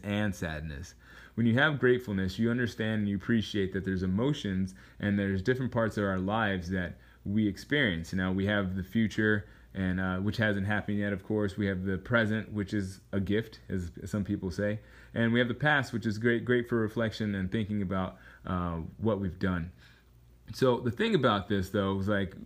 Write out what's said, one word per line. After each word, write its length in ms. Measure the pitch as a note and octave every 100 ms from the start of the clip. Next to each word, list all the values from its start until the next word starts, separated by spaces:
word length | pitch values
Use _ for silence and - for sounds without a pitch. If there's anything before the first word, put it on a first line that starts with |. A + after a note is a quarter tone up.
and 300 | G#2 G#2 G#2
sadness. 600 | F2+ F2 D#2 D#2 C#2+ F2 - - - -
When 120 | - A#2
you 80 |
have 260 | A#2+ D3+ C3
gratefulness, 580 | B2+ B2 G#2+ F#2+ F#2 G2+
you 120 | A2+
understand 500 | B2 A2+ - A2 G#2+
and 80 | G2+
you 80 | G2
appreciate 560 | - A2+ G2 G#2 F#2+
that 140 | F#2+ F#2+
there's 160 | F#2
emotions 720 | F#2+ F#2+ C3+ D3 G2+ F#2 F#2+ - - -
and 180 | G#2 G2+
there's 220 | G2 F#2+
different 320 | G2+ B2+ B2+
parts 240 | A#2+ A2 G#2+
of 80 |
our 140 | G2 F#2
lives 500 | F#2+ A2 G#2 F#2+ E2+
that 280 | F#2+ E2+ - - -
we 240 | G2 G#2+ G#2
experience. 640 | F#2 - D3 A#2 E2 E2
Now, 180 | F#2 F#2
we 140 | F#2+ G2
have 300 | G#2 F#2+ F#2+
the 80 |
future, 640 | F2 A2+ G#2+ - G#2+ G#2 - - -
and, 260 | G2 F#2 F#2
uh, 180 | F#2 F#2
which 180 | G#2 G#2
hasn't 300 | G#2+ G2+ G2+
happened 320 | G#2 G#2 G#2
yet, 140 | G2+
of 120 | G2
course. 320 | - G#2+ G2+ G#2+
We 100 | G2
have 180 | F#2
the 140 | G2 F#2
present, 540 | - A#2+ G#2+ G#2+ -
which 200 | G#2 F#2+
is 280 | G#2 F#2+ F#2+ -
a 80 | G2+
gift, 400 | F#2+ G#2 - - -
as 220 | F#2+ E2+ -
some 180 | F#2 G#2+
people 260 | F#2+ G2+ F#2
say. 300 | F#2 G#2 G#2+ - - -
And 180 | A2+ A#2
we 60 | A#2
have 100 | B2
the 60 |
past, 380 | A#2+ D3+ D3 B2+
which 140 | A2+ A#2
is 120 | G#2
great, 260 | A#2+ A#2
great 240 | A2 B2 A#2
for 80 | A#2
reflection 580 | G#2+ B2 A2+ - G#2+
and 160 | G2 F#2
thinking 320 | A2+ G2+ G#2
about, 340 | F#2 F#2+ F#2 - - - -
uh, 300 | F2+ F2 E2+ D#2+ -
what 220 | G#2+ G2
we've 180 | F#2+ E2
done. 340 | F#2+ F2 F2 - - - _ - - - -
So 260 | - C3 A#2+
the 100 | B2
thing 240 | - A3+
about 340 | F#3 B2+ G#2 F#2
this, 220 | G2 F2+
though, 280 | G#2 G2 G2
is, 100 | G2
like, 260 | G2+ F#2 -